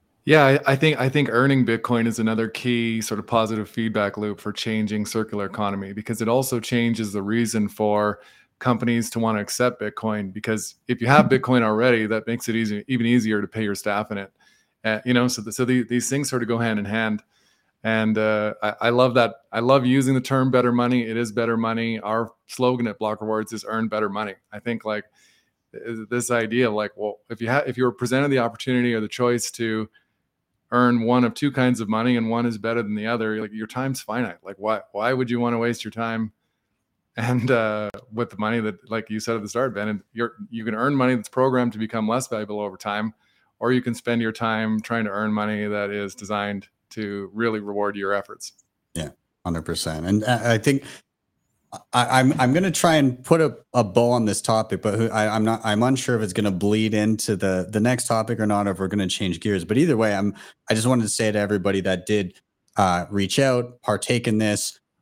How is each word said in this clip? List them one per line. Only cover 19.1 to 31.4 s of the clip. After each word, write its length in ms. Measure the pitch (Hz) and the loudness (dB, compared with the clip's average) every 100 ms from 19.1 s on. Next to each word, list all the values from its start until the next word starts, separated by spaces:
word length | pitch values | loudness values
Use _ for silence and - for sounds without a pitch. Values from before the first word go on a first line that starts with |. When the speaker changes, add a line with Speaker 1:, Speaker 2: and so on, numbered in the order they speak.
Speaker 1:
that. 200 | 127 113 - _ | 6 2 0 _
I 80 | 107 | -2
love 260 | 120 135 | 4 4
using 300 | 123 135 131 | 4 2 4
the 60 | 131 | 2
term 320 | 127 135 131 | 2 2 4
better 180 | 127 123 | 4 4
money. 320 | 120 120 123 | 2 2 2
It 140 | 113 113 | 0 -2
is 160 | 117 | -4
better 240 | 104 117 113 | -2 0 0
money. 420 | 113 113 113 110 | 0 -2 -2 -4
Our 320 | 104 113 113 _ _ | -2 -2 -2 _ _
slogan 400 | - 123 127 117 | -2 0 0 -4
at 100 | 101 | -4
Block 200 | 107 107 | -4 -4
Rewards 320 | 110 110 107 | -2 -2 -4
is 120 | 107 104 | -8 -6
"Earn 220 | 110 113 | -4 -2
better 200 | 110 107 | -2 -2
money." 260 | 98 104 95 _ | -2 -6 -8 _
I 80 | 104 | -12
think, 240 | 120 113 | -8 -6
like, 180 | 110 107 - _ _ _ _ _ _ | -4 -6 -8 _ _ _ _ _ _
th-, 340 | 113 113 113 107 | -16 -12 -12 -6
this 220 | 120 120 | -4 0
idea 380 | 120 110 120 120 | 0 0 2 2
of, 60 | |
like, 180 | 107 104 | 0 -4
well, 240 | - 104 - - | -4 -8 -8 -14
if 120 | 113 | -8
you 100 | 113 | 0
ha-, 140 | 135 143 | 0 0
if 100 | 117 | 0
you 60 | |
were 80 | 123 | -2
presented 380 | 117 123 131 143 | 0 -2 0 2
the 100 | 131 | 2
opportunity 560 | 117 113 - 123 123 | 0 -4 -2 0 0
or 60 | 113 | 0
the 80 | 107 | -4
choice 420 | - 123 120 - | 0 0 0 -2
to 380 | - 113 110 107 _ _ _ _ _ _ _ - | -4 -4 -2 -6 _ _ _ _ _ _ _ -2
earn 320 | 123 123 120 | 4 4 4
one 220 | 113 127 | 4 4
of 100 | 120 | 2
two 160 | - | 2